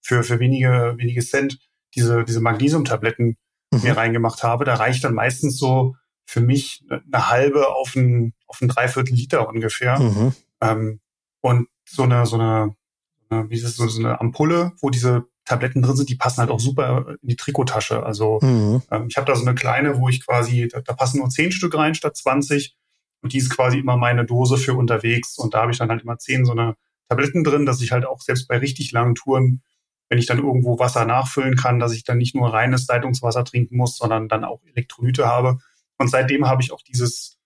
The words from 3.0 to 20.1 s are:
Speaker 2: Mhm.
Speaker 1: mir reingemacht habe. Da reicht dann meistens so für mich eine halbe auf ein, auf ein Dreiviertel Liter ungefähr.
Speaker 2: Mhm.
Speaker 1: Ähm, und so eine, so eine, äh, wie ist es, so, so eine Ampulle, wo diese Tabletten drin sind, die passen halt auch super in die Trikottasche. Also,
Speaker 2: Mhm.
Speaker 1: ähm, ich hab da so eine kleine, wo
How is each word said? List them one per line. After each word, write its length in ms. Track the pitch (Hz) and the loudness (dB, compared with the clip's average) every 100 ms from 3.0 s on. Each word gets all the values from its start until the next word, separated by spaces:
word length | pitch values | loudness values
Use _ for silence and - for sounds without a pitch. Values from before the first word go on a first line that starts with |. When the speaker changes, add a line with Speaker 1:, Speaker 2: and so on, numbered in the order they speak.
| 113 - 120 113 _ _ _ | -2 0 -2 -2 _ _ _
Speaker 2:
Mhm. 120 | 123 | 0
Speaker 1:
mir 160 | 120 139 | 2 2
reingemacht 440 | 113 117 113 - | 2 2 0 0
habe. 220 | 120 120 | -2 0
Da 120 | 139 120 | 0 2
reicht 280 | 113 127 | 2 0
dann 80 | 131 | 0
meistens 460 | 113 120 127 147 127 | 0 -2 0 -4 0
so 360 | 135 131 131 131 _ _ | 2 2 2 -2 _ _
für 160 | - - | -8 0
mich 460 | 120 139 139 - _ | 2 2 0 -12 _
eine 400 | - - 127 110 | -10 -4 -2 2
halbe 400 | 123 143 143 135 | 2 4 4 2
auf 260 | 131 131 | 0 -4
ein, 380 | 131 127 120 117 - _ | 2 2 4 0 -4 _
auf 160 | - | -2
ein 60 | 123 | -2
Dreiviertel 460 | 123 123 131 127 | 0 0 0 0
Liter 320 | 123 117 156 110 | 0 0 0 0
ungefähr. 520 | 113 113 - 127 131 | -2 -4 -2 0 2
Speaker 2:
Mhm. 340 | 123 104 123 131 _ _ | 2 2 0 -2 _ _
Speaker 1:
Ähm, 380 | 113 110 110 107 _ _ _ _ 127 | -2 0 -4 -8 _ _ _ _ 2
und 200 | 123 120 _ _ | 2 0 _ _
so 140 | - | 0
eine, 240 | 131 123 117 | 2 4 2
so 100 | 113 | 2
eine, 400 | 113 110 107 104 _ _ _ _ _ | 2 2 0 -4 _ _ _ _ _
äh, 140 | 113 107 | -4 -2
wie 60 | 113 | -4
ist 80 | |
es, 120 | 117 117 | -6 -2
so, 120 | 117 | -4
so 120 | 113 | -2
eine 200 | 113 117 | -2 -2
Ampulle, 520 | 120 - 151 170 175 - | -4 0 0 2 0 -2
wo 80 | 139 | -2
diese 340 | 123 123 123 123 _ - | 0 2 2 -2 _ -4
Tabletten 340 | 120 127 127 | -2 0 0
drin 160 | 123 139 | 2 2
sind, 140 | 139 | 0
die 40 | |
passen 260 | 127 127 123 | -2 -4 -2
halt 100 | 117 | -2
auch 100 | 113 | 0
super 560 | 120 139 131 127 127 127 | -2 0 0 -2 -4 -12
in 60 | 123 | -6
die 80 | 117 | -6
Trikottasche. 680 | - 139 123 110 - 117 | -4 -2 -2 -2 -2 -4
Also, 340 | 113 101 107 110 | -4 -2 0 2
Speaker 2:
Mhm. 400 | 135 120 104 123 - | 2 4 2 0 -2
Speaker 1:
ähm, 160 | 110 117 | -6 -4
ich 80 | - | -4
hab 80 | |
da 100 | 139 | 0
so 120 | 127 123 | 0 0
eine 80 | |
kleine, 440 | 123 123 127 147 135 | 0 0 0 0 0
wo 120 | 127 | 0